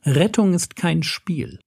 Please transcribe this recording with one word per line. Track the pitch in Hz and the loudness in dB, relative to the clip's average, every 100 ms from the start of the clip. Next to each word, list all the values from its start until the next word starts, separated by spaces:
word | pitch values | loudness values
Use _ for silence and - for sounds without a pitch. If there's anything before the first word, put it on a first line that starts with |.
Rettung | - 139 190 220 202 | 2 2 2 2 2
ist | 175 - - | 2 -2 -4
kein | 175 160 | 0 0
Spiel. | 156 - - 160 - - | -2 -6 -6 -6 -6 -12